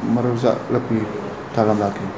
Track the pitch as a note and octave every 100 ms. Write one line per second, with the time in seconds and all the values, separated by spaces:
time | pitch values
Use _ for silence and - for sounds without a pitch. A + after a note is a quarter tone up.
0 | A#2 A#2 B2 A#2+ B2 - - A#2+ - A2
1 | G#2+ - - - - - G#2+ G#2 G2+ G2
2 | G2